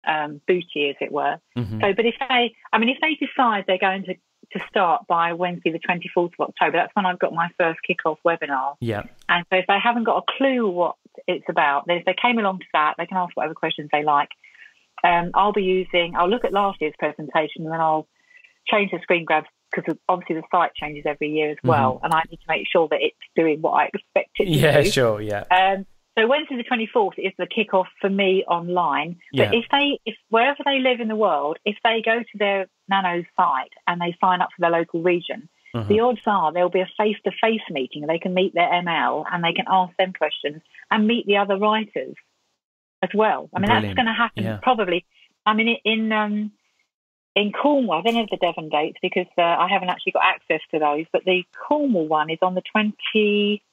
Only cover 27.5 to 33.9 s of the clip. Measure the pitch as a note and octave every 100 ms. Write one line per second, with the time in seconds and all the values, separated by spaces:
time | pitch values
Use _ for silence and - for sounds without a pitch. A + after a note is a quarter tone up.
27.5 | - G#3 F#3+ F3+ _ G3 G3 F#3+ F#3+ -
28.5 | E3+ E3+ F3+ E3 C#3 D#3 F3 - C3+ -
29.5 | A#3 A#3 C#4 C#4+ C#4 - A3+ _ A3+ B3+
30.5 | C#4 D4 C#4 B3+ A#3+ A3+ G#3+ G#3 D3+ C#3+
31.5 | E3 G#3 G#3 A#3 A3+ A3 A3+ A3+ G#3 G3+
32.5 | G3 F#3+ _ - G3 F#3 F3 E3+ - F3
33.5 | C3 - - -